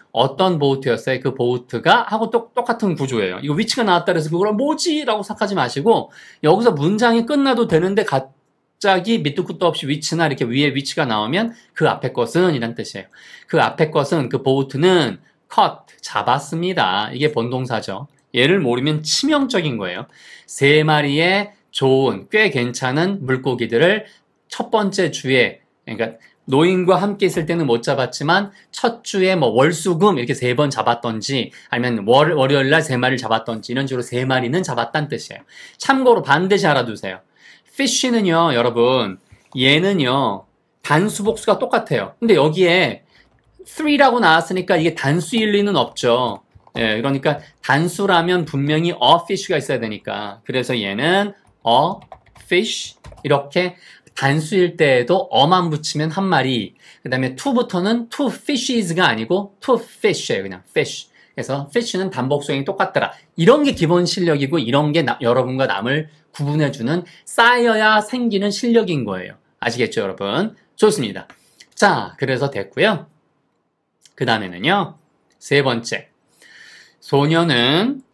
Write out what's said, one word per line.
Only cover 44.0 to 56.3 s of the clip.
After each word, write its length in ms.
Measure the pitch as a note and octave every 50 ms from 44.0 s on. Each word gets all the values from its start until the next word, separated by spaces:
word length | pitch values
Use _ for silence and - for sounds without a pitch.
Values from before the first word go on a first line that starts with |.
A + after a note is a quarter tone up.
| C#4+ B3+ A#3 B3
나왔으니까 560 | G#3 E3 D#3+ E3 E3 - F#3 F#3 F3 - F#3
이게 180 | E3 D#3+ E3+ D#3+
단수일 560 | - - C3+ D3+ F3 E3 - B3 A3+ A3 G#3+
리는 240 | G3+ G3+ G3+ G3+ F#3+
없죠. 680 | C#3 A#2 - - - - A#2+ A#2 B2 B2+ A2+ G2+ - _ _ _ - _ - - B2
예, 180 | A2+ A2 G#2+
그러니까 440 | A2+ A#2 C#3 C#3 C3+ - D#3+ D3 - - - _ _
단수라면 800 | - - C3+ D3 E3+ E3 E3+ - G3+ G3 F#3 E3+ E3 F3+ F3+ F3+ D#3+
분명히 460 | D3+ - C#3 C#3 D3 D3+ D#3 E3+ F3
a 260 | - - A#2+ C3 D#3+ E3+ E3+
fish가 320 | - G3 F#3+ - - E3+
있어야 240 | D3 - - C#3 A#2
되니까. 600 | A#2 G#2+ G#2+ G2 - G#2+ G2+ G2+ G#2+ G2+ G2 - _
그래서 360 | - A#2+ C3 B2 - B2+ A#2
얘는 540 | G2+ G2 G2 A2 C#3 E3 F#3 G3 G#3 G3+ - _ _ _ _ _ -
a 80 | A2+ A#2 C3 D3+ F3+ G3 - - - - - _ _ _ -
fish, 560 | - - F3 F#3 A3+ - - - - - - _ - - - - -
이렇게 520 | C#3 C#3+ C#3 C#3+ - - F3 F3+ F3+ F3+ - - - - - _ _ _
단수일 640 | - C3+ C3+ C#3+ D#3+ D#3 D#3 G#3+ F#3 F3+ E3 D3+ D3+
때에도 500 | D#3 C#3+ C3 B2 A#2+ A#2+ F3 F#3 - -
어만 380 | - A2+ C#3 E3+ F#3 F3+ F3 E3
붙이면 420 | D3+ C#3+ - - - D3 D3+ D#3+
한 140 | D3+ G3 G3
마리, 500 | F#3+